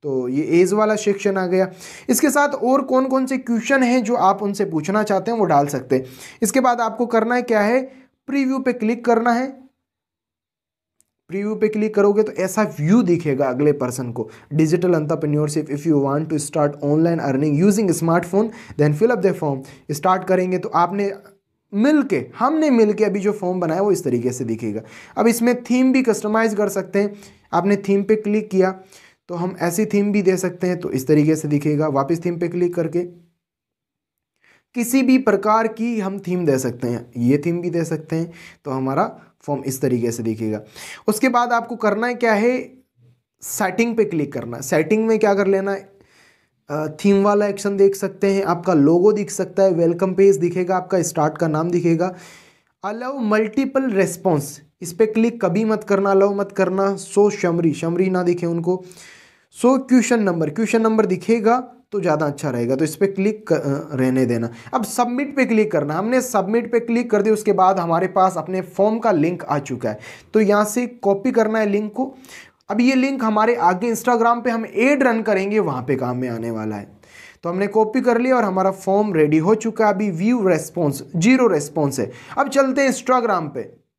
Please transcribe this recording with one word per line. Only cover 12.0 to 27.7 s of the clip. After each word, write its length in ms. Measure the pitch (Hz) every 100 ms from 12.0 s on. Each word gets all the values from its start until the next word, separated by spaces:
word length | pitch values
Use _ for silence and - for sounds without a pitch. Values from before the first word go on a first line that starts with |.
| 202 202
तो 100 | 214
ऐसा 300 | - 185 185
व्यू 400 | 208 - 151 220
दिखेगा 460 | 190 170 160 135 139
अगले 240 | 127 147
पर्सन 400 | 135 123 123 123
को, 180 | 120 110 - -
"Digital 400 | 147 156 175 175
entrepreneurship, 720 | 170 151 160 156 147 151 156 151
if 100 | 143 156
you 100 | 147
want 240 | 139 143 160
to 180 | 156 147
start 200 | 165 147 147
online 360 | 143 151 165 170
earning 440 | 135 131 151 143
using 380 | 190 196 214 160
smartphone, 460 | 165 170 175 196 220 - - -
then 220 | 151 147
fill 140 | 226 247
up 60 |
the 160 | 185 175
form।" 200 | 156 135 131 - _
स्टार्ट 340 | 147 185 185
करेंगे 340 | 190 185 185 185
तो 100 | -
आपने 440 | 156 175 202 202 196 - _ _ _ _
मिल 280 | 202 247 302
के, 280 | 254 156 117 -
हमने 320 | 247 320 311
मिल 220 | 240 214
के 120 | 208
अभी 160 | 214 202
जो 120 | 196
फॉर्म 280 | 202 180 185
बनाया 220 | 170 160
वो 100 | 202
इस 120 | 185
तरीके 280 | 165 123 120
से 120 | 123
दिखेगा। 360 | 117 113 113 104 - - - -
अब 100 | 220
इसमें 360 | 233 233 247
थीम 300 | 240 247 262
भी 100 | 262
कस्टमाइज 520 | 240 208 214 220 226
कर 140 | 208 208
सकते 340 | 196 185 202
हैं। 120 | 202 202 - - _
आपने 240 | 170 185